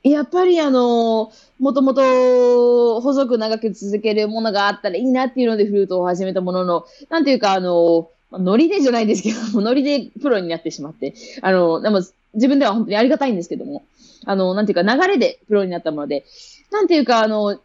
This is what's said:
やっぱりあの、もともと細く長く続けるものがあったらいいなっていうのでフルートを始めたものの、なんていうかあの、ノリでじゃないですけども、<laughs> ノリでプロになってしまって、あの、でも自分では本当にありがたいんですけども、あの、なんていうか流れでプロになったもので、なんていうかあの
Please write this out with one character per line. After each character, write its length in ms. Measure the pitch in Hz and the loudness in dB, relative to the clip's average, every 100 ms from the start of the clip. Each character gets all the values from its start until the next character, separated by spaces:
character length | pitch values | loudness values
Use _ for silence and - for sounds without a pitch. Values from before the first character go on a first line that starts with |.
や 200 | 269 294 | 2 2
っ 80 | - | 0
ぱ 160 | 359 | 0
り 160 | 370 339 | 2 2
あ 80 | 294 | 2
の、 600 | 254 240 233 226 220 220 - _ _ | 2 2 2 0 0 -4 -12 _ _
も 140 | 269 | -2
と 80 | 262 | 2
も 120 | 262 | 0
と 1080 | 262 262 254 254 247 247 240 240 240 240 226 | 2 2 4 2 4 4 4 4 4 2 0
細 260 | 254 269 254 | 0 0 0
く 100 | 240 | -2
長 220 | 220 220 | -2 -4
く 100 | 226 | -6
続 300 | 185 202 208 | -6 -6 -4
け 120 | 214 | -2
る 160 | 214 214 | -2 -2
も 100 | 220 | -4
の 140 | 226 | -4
が 160 | 196 202 | 0 -2
あ 20 | |
っ 80 | 202 | -2
た 80 | 202 | -6
ら 60 | |
い 60 | 180 | -4
い 40 | 254 | 0
な 180 | 254 | 0
っ 80 | 262 | -2
て 80 | 262 | 0
い 40 | |
う 40 | 240 | 0
の 80 | 220 | 0
で 80 | |
フ 80 | 202 | 0
ル 100 | 202 | 0
ー 40 | 190 | 0
ト 120 | 185 | -2
を 80 | 180 | -2
始 160 | 180 | -2
め 100 | 190 | -4
た 60 | 190 | -4
も 140 | 185 | -4
の 100 | 185 | -4
の、 220 | 180 170 - - 285 | -2 -4 -6 -20 -6
な 100 | 330 | -2
ん 60 | |
て 60 | 277 | 0
い 20 | |
う 60 | 262 | 2
か 120 | 202 | 2
あ 80 | 190 | 0
の、 500 | 180 175 170 165 165 _ _ | 0 2 4 2 0 _ _
ノ 240 | 190 180 | -6 0
リ 140 | 220 330 | 2 2
で 100 | 392 | 2
じ 80 | 269 | 0
ゃ 60 | |
な 80 | 233 | 0
い 60 | 214 | 0
で 80 | |
す 80 | 220 | -2
け 100 | 208 | -4
ど 80 | 220 226 | -6 -4
も、 80 | 208 | -2
<laughs> 0 | |
ノ 140 | 214 | 0
リ 100 | 269 | 0
で 260 | 277 285 - - | 0 -2 -4 -6
プ 80 | 285 | -2
ロ 100 | 214 | -2
に 80 | 175 | -2
な 80 | |
っ 80 | 165 | -6
て 80 | 160 | -8
し 100 | - | -10
ま 100 | 147 | -14
っ 20 | |
て、 220 | - - - - - | -10 -12 -12 -20 -6
あ 100 | 185 | 0
の、 300 | 185 170 160 | 2 2 0
で 80 | 214 | 0
も 120 | 202 185 _ _ | 0 -2 _ _
自 140 | 214 247 | 0 2
分 120 | 277 | 2
で 60 | |
は 80 | 254 | 2
本 120 | 214 | 0
当 60 | 214 | -2
に 40 | |
あ 80 | 208 | 0
り 60 | 247 | 2
が 80 | 302 | 2
た 100 | 269 | 0
い 60 | |
ん 20 | |
で 80 | 196 | -4
す 60 | 170 | -6
け 80 | 151 | -10
ど 80 | |
も、 180 | - 143 _ _ - _ | -10 -14 _ _ -20 _
あ 100 | - 196 | -6 -2
の、 160 | 185 | 0
な 100 | 190 | 0
ん 20 | |
て 60 | 208 | 0
い 100 | 170 | 0
う 20 | |
か 0 | |
流 140 | 196 262 | 0 2
れ 120 | 370 392 | 2 2
で 220 | 190 - _ | 0 -2 _
プ 60 | |
ロ 100 | 208 | -2
に 40 | 190 | 0
な 100 | 175 | -4
っ 40 | |
た 80 | - | -6
も 80 | 151 | -6
の 80 | 147 | -6
で、 160 | 143 _ - - - _ | -6 _ -20 -20 -20 _
な 100 | 415 | -2
ん 60 | 349 | 2
て 80 | |
い 40 | 320 | 2
う 40 | |
か 180 | 233 233 | 2 2
あ 60 | 220 | 2
の 320 | 214 208 196 | 0 -2 -4